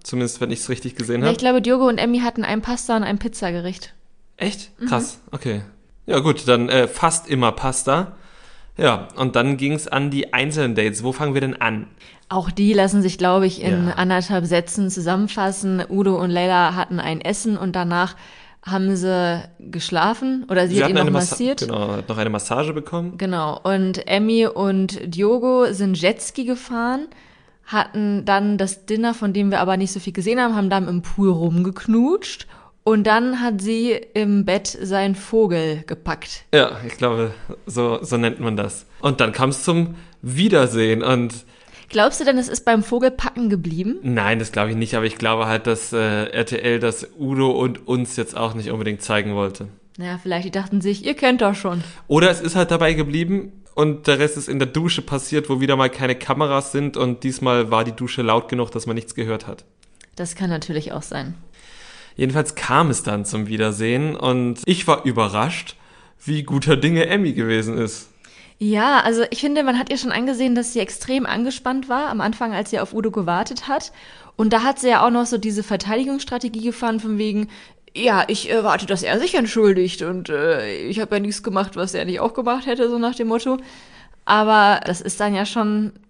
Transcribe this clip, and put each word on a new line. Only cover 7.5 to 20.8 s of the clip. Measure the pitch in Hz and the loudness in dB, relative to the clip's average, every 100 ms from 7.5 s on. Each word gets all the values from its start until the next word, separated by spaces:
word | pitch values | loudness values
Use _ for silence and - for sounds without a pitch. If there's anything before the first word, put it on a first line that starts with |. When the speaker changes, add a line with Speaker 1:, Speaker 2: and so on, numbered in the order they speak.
Speaker 1:
Pasta. | - 135 127 - 147 185 - - - - - - - | 0 -4 -2 0 0 -2 -10 -20 -20 -20 -20 -16 0
Ja, | 151 104 95 - | 2 2 -2 -4
und | 131 147 | 0 2
dann | 151 135 | 2 0
ging's | 139 151 - | 0 -2 -2
an | 135 143 | -2 0
die | 139 - | -2 -2
einzelnen | 127 139 151 131 110 | -2 -2 0 0 2
Dates. | 107 101 | 0 0
Wo | 123 | -4
fangen | 131 151 | -2 -2
wir | 135 | 0
denn | 135 - | -2 -2
an? | 113 107 - - - - - | -2 -2 -8 -16 -20 -20 -6
Speaker 2:
Auch | 185 180 | -4 -2
die | 175 202 | 2 4
lassen | 202 190 202 | 4 4 4
sich, | 185 180 | 2 2
glaube | 180 190 190 | 2 4 2
ich, | 185 | 0
in | - 175 175 | -2 0 0
Speaker 1:
Ja. | |
Speaker 2:
anderthalb | - 185 185 180 196 170 | 0 0 0 0 -2 2
Sätzen | 175 175 - 190 | 0 0 -2 -2
zusammenfassen. | 190 170 185 208 - 196 190 190 185 170 | -2 -2 0 0 -2 -2 -2 -2 -2 0
Udo | 196 196 180 | 0 2 2
und | 180 | 0
Leila | 175 180 180 175 175 | 0 2 4 2 0
hatten | - 175 | -4 -4
ein | - 160 | -4 -4
Essen | 170 208 226 202 | -4 -4 -2 -2
und | 185 | -2
danach | 185 175 175 180 - - - - - | -2 0 0 -2 -4 -20 -20 -20 -16
haben | 185 190 190 190 | -4 0 0 0
sie | 185 180 175 170 - - | 0 0 0 -2 -8 -18
geschlafen | - 170 - 170 185 226 262 262 - | -12 -8 -2 2 2 0 -2 -4 0
oder | 185 180 | 2 2
sie | |
Speaker 1:
Sie | 185 | 4